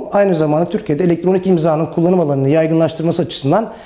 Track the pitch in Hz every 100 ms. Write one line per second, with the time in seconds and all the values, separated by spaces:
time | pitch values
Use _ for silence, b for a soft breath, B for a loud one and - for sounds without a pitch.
0 | - 202 196 165 151 151 170 - - 151
1 | 175 165 175 190 190 175 160 151 160 -
2 | 170 185 151 139 135 156 156 160 160 -
3 | 165 160 156 - 135 180 226 B